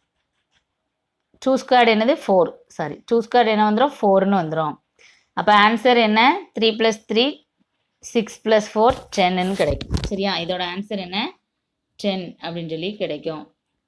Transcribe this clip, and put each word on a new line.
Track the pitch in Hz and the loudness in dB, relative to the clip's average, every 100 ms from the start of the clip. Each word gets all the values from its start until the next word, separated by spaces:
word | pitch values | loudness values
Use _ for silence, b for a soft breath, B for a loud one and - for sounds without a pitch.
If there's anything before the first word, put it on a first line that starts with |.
| _ _ _ _ _ _ _ _ _ _ _ _ _ _ | _ _ _ _ _ _ _ _ _ _ _ _ _ _
டூ | 262 262 | -2 0
ஸ்கொயர்டு | - 247 233 220 | 2 4 4 4
என்னது? | 220 320 | 2 0
ஃபோர். | - 190 165 - _ - | 2 2 2 -4 _ -10
சாரி, | 151 147 - | -10 -8 -2
டூ | 233 220 | -2 2
ஸ்கொயர்டு | 247 220 214 | 2 2 2
என்ன | 214 | 2
வந்துரும்? | 214 277 285 | 2 0 0
ஃபோர்னு | 208 190 196 196 | 2 2 2 0
வந்துரும். | 160 160 151 - _ _ b b b - | -2 -4 -6 -8 _ _ b b b -4
அப்ப | 180 208 | 2 4
ஆன்சர் | 214 226 254 240 214 | 4 2 2 4 4
என்ன? | 220 247 370 339 - | 4 2 2 -4 -2
த்ரீ | 220 214 | -2 0
plus | 226 220 - | -2 -2 -2
த்ரீ, | 214 269 302 _ _ _ _ _ _ - | 0 0 -2 _ _ _ _ _ _ -6
சிக்ஸ் | 240 214 - | -4 -4 -6
plus | 214 220 208 | 0 2 2
ஃபோர், | 214 226 262 - - | 2 2 2 -4 0
டென்னு | 180 185 180 196 | 0 0 -2 0
கிடைக்கும். | 156 - - - - | -2 -2 -4 -6 -4
சரியா? | 196 196 175 | -4 -4 -4
இதோட | 170 180 180 | -6 -6 -6
ஆன்சர் | 180 202 202 175 | -8 -8 -8 -6
என்ன? | 190 294 - _ _ _ _ _ - | -6 -6 -10 _ _ _ _ _ -8
டென் | 208 190 175 - | -6 -6 -8 -12
அப்படின்னு | 160 170 165 | -12 -10 -8
சொல்லி | 160 180 208 | -8 -8 -8
கிடைக்கும். | 175 147 160 156 - _ _ _ | -8 -8 -10 -12 -14 _ _ _